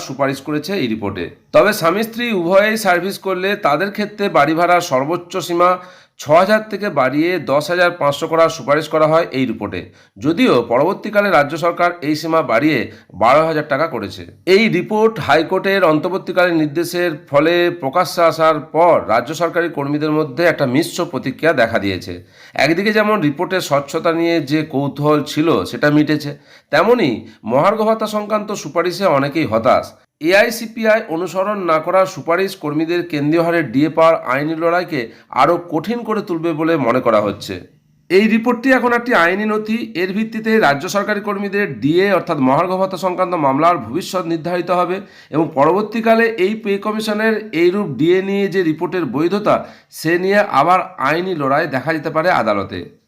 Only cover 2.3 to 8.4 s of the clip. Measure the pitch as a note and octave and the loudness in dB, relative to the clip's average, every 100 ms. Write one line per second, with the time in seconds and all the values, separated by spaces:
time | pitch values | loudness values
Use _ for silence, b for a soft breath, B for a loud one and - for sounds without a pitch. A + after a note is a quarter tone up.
2.3 | G3 E3 F#3+ G#3+ A3 G3 F3 F#3+ - G3 | -2 2 2 2 0 0 0 -2 -6 -4
3.3 | F3+ F#3+ G3+ D3 D3 G3+ G3+ G#3 G#3 G3+ | -4 -2 -2 0 0 -2 -4 -6 -4 0
4.3 | E3 C#3+ D#3+ F3 F3 E3+ C3 C#3 F3 - | 2 2 2 2 2 2 -2 0 -4 -6
5.3 | F#3+ D#3 E3+ F3+ F3+ B B B - C3+ | -8 -4 2 2 2 B B B -12 2
6.3 | D#3+ F#3+ G#3+ G#3+ G3+ G#3 C#3+ C3 D3 E3+ | 2 4 2 -2 -6 -4 0 0 2 0
7.3 | F3+ C3 C#3+ C#3+ F3+ F3 F3 C#3+ C#3 D#3+ | -2 0 -2 0 0 0 0 -2 -2 -2
8.3 | D#3+ | 2